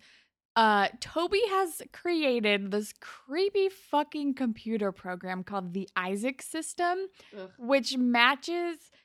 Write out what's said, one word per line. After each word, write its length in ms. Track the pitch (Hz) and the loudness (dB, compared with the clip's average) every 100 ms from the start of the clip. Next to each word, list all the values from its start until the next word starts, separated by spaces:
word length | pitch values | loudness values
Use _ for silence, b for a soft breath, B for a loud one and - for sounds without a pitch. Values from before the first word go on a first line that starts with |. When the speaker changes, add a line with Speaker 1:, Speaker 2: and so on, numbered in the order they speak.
| b b b _ _ 226 | b b b _ _ 4
Speaker 1:
uh, 320 | 220 208 196 - | 6 6 4 0
Toby 420 | - 311 349 392 440 | -6 -2 2 2 2
has 320 | 381 370 - - | 2 0 -4 -14
created 800 | - 349 330 285 240 208 202 196 | -8 -2 0 2 2 2 2 0
this 240 | 208 208 - | -2 -4 -10
creepy 720 | - - - 311 403 392 381 | -18 -18 -6 -2 0 2 0
fucking 640 | - - 294 302 302 285 | -2 -2 0 0 -2 -2
computer 580 | 269 247 220 220 226 202 | 0 -2 -2 -2 0 0
program 540 | 180 185 180 185 185 | -4 -8 -8 -6 -8
called 300 | 185 202 180 | -6 -6 -4
the 120 | 190 185 | -6 -6
Isaac 460 | 190 185 202 247 269 | -6 -4 -2 -4 -6
System, 680 | - 320 320 - 349 359 381 - B 208 | -8 -8 -6 -2 -2 -2 -6 -12 B -16
Speaker 2:
Ugh. 120 | 190 - | -16 -8
Speaker 1:
which 400 | 240 277 - 262 | 0 0 2 0
matches, 920 | 247 240 240 277 - 349 349 320 - _ | 2 4 4 2 -2 -4 -4 -6 -14 _